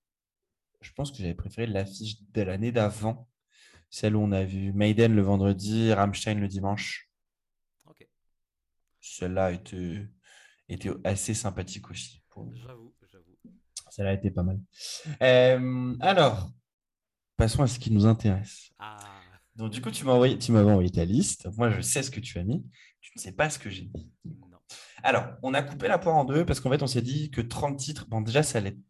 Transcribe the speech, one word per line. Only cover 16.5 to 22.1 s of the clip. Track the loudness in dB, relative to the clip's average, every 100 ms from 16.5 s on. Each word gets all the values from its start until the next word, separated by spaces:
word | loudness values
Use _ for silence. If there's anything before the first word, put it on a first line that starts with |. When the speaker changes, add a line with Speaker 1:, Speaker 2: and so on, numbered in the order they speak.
| -12 _ _ _ _ _ _ _ 0
Speaker 1:
passons | 2 4
à | 0
ce | 0
qui | 0
nous | 6
intéresse. | 6 6 2 0 -4 -14 -20 _
Speaker 2:
Ah. | -18 -18 -20 -20 -20 -20 _ -10
Speaker 1:
Donc, | -8
du | -6
coup, | -8
tu | -6
m'as | 2
envoyé, | 6 6 2
tu | 4
m'avais | 6 8
envoyé | 8 4
ta | 2
liste. | 2 2 0 -4 -8 -2
Moi, | 0
je | 0
sais | -2 -2
ce | -4